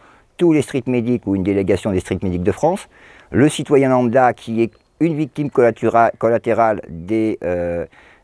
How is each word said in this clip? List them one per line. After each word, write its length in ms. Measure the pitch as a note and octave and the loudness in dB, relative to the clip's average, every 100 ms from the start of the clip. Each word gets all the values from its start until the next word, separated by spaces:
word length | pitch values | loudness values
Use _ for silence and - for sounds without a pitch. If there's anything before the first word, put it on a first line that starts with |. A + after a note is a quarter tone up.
| _ _ _ - | _ _ _ -2
tous 140 | F3 | 2
les 120 | D#3 | 2
street 200 | - C#3 B2+ | 0 -4 -2
medics 400 | B2 A2+ B2 - | -2 0 -2 -2
ou 80 | G2 | -2
une 80 | |
délégation 480 | F#2 G2 F#2+ G2 A2 | 0 0 0 0 0
des 80 | F#2 | -4
street 200 | - F#2+ | -4 -6
medics 200 | F#2+ F2 | -4 -2
de 80 | F2+ | -2
France. 380 | F#2 D3+ G3 - _ - - - | 0 -2 -2 -8 _ -20 -20 -4
Le 160 | F#2 C#3 | 2 2
citoyen 420 | - C#3+ C#3+ C3+ | 2 0 2 4
lambda 440 | B2+ B2 B2 B2+ | 2 2 2 2
qui 300 | A2+ - A2+ | 0 -6 -2
est 80 | A2+ _ _ - | -2 _ _ -4
une 160 | E3 D3+ | -2 -2
victime 340 | D3+ - C#3+ | -6 -4 -4
collatéra-, 600 | - A#2+ A2+ A2+ A2+ A#2 - | 2 2 2 0 4 2 2
collatérale 640 | A#2 A#2 A#2+ A2 A2+ G2+ - | 0 0 0 2 2 0 -6
des... 480 | E2 F2 A2 A2 G2 | -14 -4 -2 -2 -4
Euh, 420 | F2 F2+ F2 E2+ D#2+ _ - _ | -4 -4 -4 -6 -8 _ -20 _